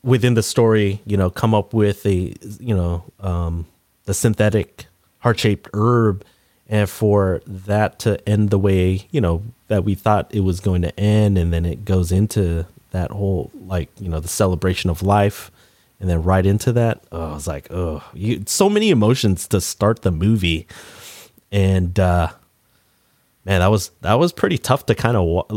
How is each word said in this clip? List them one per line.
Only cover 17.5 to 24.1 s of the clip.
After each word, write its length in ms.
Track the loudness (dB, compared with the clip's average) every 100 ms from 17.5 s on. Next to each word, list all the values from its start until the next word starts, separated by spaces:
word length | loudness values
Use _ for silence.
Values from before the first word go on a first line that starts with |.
| -10 -10
"Oh, 300 | -6 -6 -6 -12
you," 300 | -8 -4 -4 -4
so 240 | 0 2
many 220 | 4 4
emotions 540 | 4 4 2 2 -2 -2
to 100 | -2
start 440 | -2 -2 0 0
the 80 | -2
movie, 560 | 0 2 2 0 -2 -6 -20 -20 -20 -20 -20 -20 _ _
and, 480 | 0 2 2 0 0
uh, 280 | 2 2 0 -6 _ _ _ _ _ _ _ _ _ _
man, 160 | -2 2
that 120 | 2
was, 200 | 2 -2 -8
that 140 | -2